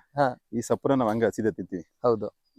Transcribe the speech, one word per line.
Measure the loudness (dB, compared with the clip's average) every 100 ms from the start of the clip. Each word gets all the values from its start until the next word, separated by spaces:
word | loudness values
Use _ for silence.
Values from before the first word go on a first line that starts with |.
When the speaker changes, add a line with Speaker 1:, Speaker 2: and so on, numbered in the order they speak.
| -4 -2
Speaker 1:
ಹಾ. | -2 -2 _
Speaker 2:
ಈ | -6
ಸೊಪ್ಪನ್ನ | -2 0 2
ನಾವು | 2 2
ಹಂಗೆ | 2 0
ಸೀದಾ | 0 -2
ತಿಂತೀವಿ. | -2 -6 -10 -12 _
Speaker 1:
ಹೌದು. | 0 0 -4 -12 _